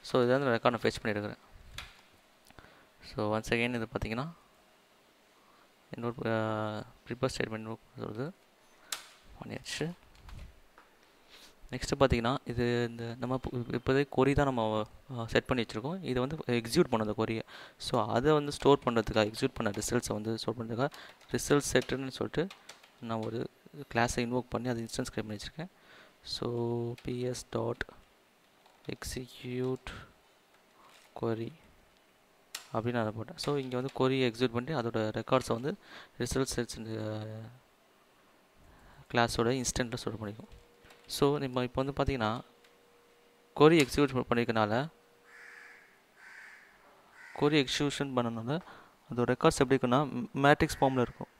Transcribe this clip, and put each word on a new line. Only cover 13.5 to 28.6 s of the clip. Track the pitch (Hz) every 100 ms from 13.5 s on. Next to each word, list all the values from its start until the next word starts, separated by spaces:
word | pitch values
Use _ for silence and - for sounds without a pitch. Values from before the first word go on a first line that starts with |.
| 127
இப்போதைக்கு | 120 120 - 135 143 -
கொரி | 131
தான் | 143 139
நம்ம, | 127 110 107 107 - - 127
ஆ, | 117
செட் | 127 -
பண்ணி | 131
வச்சிருக்கோம். | 110 113 127 185
இது | 151 123
வந்து | 127 160
execute | - 120 113 139 180
பண்ணும் | 113 107
அந்த |
கொரியை. | 107 110 113 - - - -
So, | - 127 110
அதை | 110 139
வந்து | 151 143
store | - 135 143 -
பண்றதுக்காக, | 117 107 110 107
execute | 113 131
பண்ண | - 113
ரிசல்ட்ஸை | 101 - 120 -
வந்து | 110 107 113
store | - 117
பண்றதுக்காக | 113 113 143 - - - -
ரிசல்ட் | 123 - 143 -
செட்டுன்னு | 131 - 131 135
சொல்லிட்டு | - 110 - 185 - - - - _
நான் | 117 113
ஒரு | 110 113 - _ - 151 139
கிளாஸை | 117 120 -
இன்வோக் | 117 127 120
பண்ணி | 113 123
அதை | 113
instance | 113 - 127
கிரியேட் | -
பண்ணி | 107 104
வச்சிருக்கேன். | - - 175 _ - - - _
So, | - - - 120 117 120 120 120
பி | - 123
எஸ் | 123 123 -
டாட் | 117 117 117 - - - _ _ _ _ _